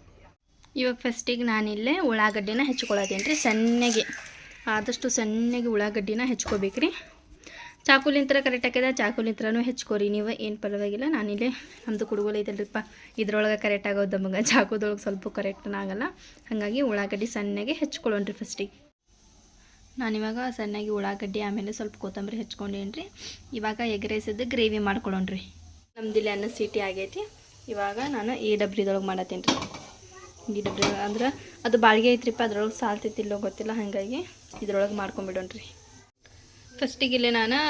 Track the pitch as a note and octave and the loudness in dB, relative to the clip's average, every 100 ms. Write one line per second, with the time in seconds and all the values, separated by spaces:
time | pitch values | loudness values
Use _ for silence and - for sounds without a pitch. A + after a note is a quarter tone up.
0 | - - - _ _ _ - C4+ B3+ B3 | -20 -20 -20 _ _ _ -10 -2 0 0
1 | B3 A#3+ - A#3+ A#3+ G#3+ G#3+ G#3 A#3 E4+ | -2 -2 -2 0 2 2 0 0 0 2
2 | D#4 A3 G#3+ G#3 G3+ A3+ C#4 B3+ - G3+ | 4 4 4 2 0 2 2 0 2 2
3 | F#3+ F#3+ B3+ D4+ A#3+ A3 A3+ A#3+ A#3+ A3 | 2 0 0 2 4 4 4 4 4 4
4 | - - - - - - - G#3+ G#3+ A#3+ | 0 -4 -12 -16 -20 -8 -2 0 0 -2
5 | B3+ A#3+ A3 A3 A#3 B3 A#3+ G#3+ G#3 G#3+ | 0 0 2 2 2 0 2 2 2 0
6 | G3 G#3+ B3+ B3 - G#3 G3 B3+ D#4+ - | -2 0 0 0 0 0 0 0 0 0
7 | - - - - - - - - - C4+ | -12 -20 -20 -20 -20 -18 -18 0 6 6
8 | C#4+ C#4+ C#4 C#4 C4+ B3 B3 B3 C4 B3+ | 6 4 4 4 4 2 2 2 2 2
9 | G#3+ A3 A3+ G#3+ A3 A3+ A#3+ B3 - G#3 | 0 2 0 0 0 2 0 -2 0 0
10 | G3+ G#3 G#3 A3+ G#3+ G#3+ G#3 G3+ G#3 G#3 | 2 0 -2 -4 -4 -4 -4 -2 -2 -2
11 | C#4+ C#4+ G#3 G#3 A#3+ B3+ - - - G#3 | 0 0 0 0 -2 -2 -10 -12 -4 -2
12 | G#3+ G#3 G#3 G#3 G#3 G3+ G3+ A3 G#3+ - | 0 0 0 0 -2 -4 -4 -6 -8 -12
13 | - - G#3 G#3+ G#3+ G#3+ G#3+ G3+ G3+ G3+ | -10 -4 0 2 2 2 2 0 0 0
14 | G3 G3 F#3+ F#3 A3+ B3 G3 A3 G#3 G#3 | 2 0 0 0 4 4 4 0 -2 -2
15 | G#3 F#3+ G3+ - G3 G3 G3+ G3 G3 F#3+ | -4 -6 -6 -4 -6 -6 -8 -6 -6 -4
16 | D#4 F#4 - - - A3 G#3 B3 C4+ G#3 | -6 -8 -20 -18 -8 -4 -2 0 2 2
17 | G3 G3 A3+ A3 G3+ G3+ A3 D#4 D4+ - | 0 -2 -2 -2 -4 -2 -2 -2 -4 -2
18 | A#3 G#3 G3 G3+ A3+ - G3 - - _ | -2 0 -2 -6 -8 -8 -8 -10 -20 _
19 | _ _ - - - - - - - B3+ | _ _ -20 -20 -20 -20 -20 -20 -16 -6
20 | A#3 G#3+ A3 A3+ B3+ A#3 G#3+ G#3 G#3+ G#3 | -2 -2 -2 -4 -4 -4 -4 -4 -2 -2
21 | G3 G3+ G3+ G#3 G#3 G3+ G3+ G#3+ G#3+ - | -2 -4 -4 -4 -2 -2 -4 -6 -8 -8
22 | G3 F#3+ G3+ A3 G3+ - G3+ G3 G3 D#4+ | -10 -6 -6 -6 -8 -8 -6 -6 -6 -8
23 | F#4+ - - - - A#3 G#3+ G#3+ A#3 G#3 | -12 -14 -16 -16 -12 -4 -4 -2 -2 -2
24 | G#3+ G#3+ G#3+ G#3 B3 B3 A3 G#3+ G3+ G3 | -2 -2 -2 -4 -2 2 4 4 2 0
25 | G3+ F#3+ F#3+ F#3+ - - - - _ A#3 | 0 0 -2 -4 -10 -18 -20 -20 _ -8
26 | A3 G#3+ G#3+ G3+ G#3+ B3 G#3+ A3 G3 F#3+ | 0 2 2 0 -2 -2 -2 0 -2 -4
27 | G3 F4+ G#4+ - - - - G#3 G3+ G#3 | -6 -6 -8 -12 -20 -16 -8 -4 -2 -2
28 | C#4 C4 G#3+ B3+ A3 G#3 G3+ G3+ G3 G3 | -2 -2 -2 -2 2 2 2 2 2 2
29 | F#3+ F#3 F#3 F#3 - - - - - - | 0 -2 -2 -4 -2 -2 -4 -12 -16 -20
30 | - - - - - G#3 G3 G3+ G3 G3 | -20 -20 -20 -14 -8 -4 -2 0 0 0
31 | G#3 G#3+ B3+ - - - B3 A3+ A3+ G#3+ | -2 0 0 -2 -10 -6 2 6 8 8
32 | A#3+ A#3+ A#3+ A3 A#3 G#3 A3 A3 A3+ G#3 | 6 4 2 0 0 0 -2 0 -2 -2
33 | G#3+ G#3+ G#3 G3+ G#3 - A3 A3+ G#3 G3+ | -4 -4 -4 -2 -4 -4 -4 -4 -2 -4
34 | G3 C4+ F#4 - - - G#3 G3 G3+ G#3 | -4 -6 -8 -12 -16 -8 -2 0 0 0
35 | G3 - F#3+ F#3 F#3 A3 - - - - | -6 -6 -4 -4 -6 -10 -16 -18 -20 -20
36 | - _ - - - - - - C4+ - | -20 _ -20 -20 -20 -20 -16 -6 -4 0
37 | C4+ B3+ A#3+ A#3 A3 C4+ D4+ | 2 4 4 4 2 2 4